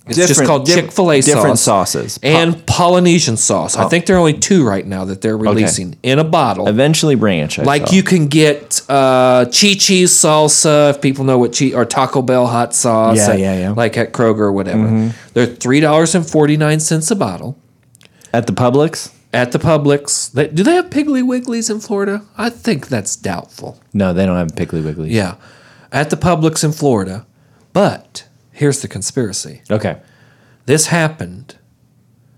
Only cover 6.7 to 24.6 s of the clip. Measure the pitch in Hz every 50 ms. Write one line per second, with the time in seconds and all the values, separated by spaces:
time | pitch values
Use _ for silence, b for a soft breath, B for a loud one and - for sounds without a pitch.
6.7 | 104 113 135 151 160 - - 156 139 110 110 104 92 80 76 - - - 147 139
7.7 | 143 151 - - 185 190 190 - 185 175 151 139 139 156 156 151 143 147 - -
8.7 | - - - - 139 139 135 131 131 127 127 127 127 127 123 123 - - 208 202
9.7 | 196 202 - - 196 185 180 175 - - - 156 151 156 156 151 - - - 160
10.7 | 147 151 147 147 139 143 - 139 135 135 135 135 131 123 120 117 120 - 143 131
11.7 | - 123 117 - - 143 131 127 - 139 123 123 127 127 123 120 120 120 120 117
12.7 | - - - 120 113 110 110 110 110 110 104 104 107 98 95 95 95 92 90 98
13.7 | 107 117 117 110 - 117 113 - - - 120 113 104 107 107 101 98 98 95 92
14.7 | 95 110 110 110 110 110 110 113 113 B B B B 117 123 123 123 - - 120
15.7 | 131 147 156 147 151 160 165 160 - 180 165 - - 156 151 147 151 151 156 151
16.7 | 156 156 156 - 165 156 156 - 220 196 143 104 90 82 78 78 147 - _ _
17.7 | _ _ _ _ _ _ - b b b b b b 117 113 117 95 - 127 123
18.7 | 123 143 151 160 156 - - - - _ _ _ - 120 123 123 - 156 - 170
19.7 | 160 151 143 143 143 143 - - - - - - - 131 147 - 151 165 202 285
20.7 | 349 359 349 359 - 285 294 302 277 254 254 254 247 254 247 254 233 233 220 226
21.7 | 208 220 - - 214 196 202 202 196 208 208 _ _ - 208 233 233 - - 240
22.7 | 190 131 - - 131 110 95 - - - - 98 90 82 - - - - - -
23.7 | - - _ _ - 101 98 92 87 92 98 92 90 90 87 82 - -